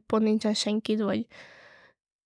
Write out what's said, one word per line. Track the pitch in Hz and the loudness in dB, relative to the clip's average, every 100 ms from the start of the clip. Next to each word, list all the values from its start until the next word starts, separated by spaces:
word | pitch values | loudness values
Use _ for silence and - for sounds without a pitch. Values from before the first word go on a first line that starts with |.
| - | 0
pont | 220 | 2
nincsen | 220 220 214 | 2 2 2
senkid, | 208 - 214 - 214 | -2 0 -2 -2 -2
vagy | 202 208 233 - - - - - - _ _ _ | 0 -2 -4 -14 -20 -20 -20 -20 -20 _ _ _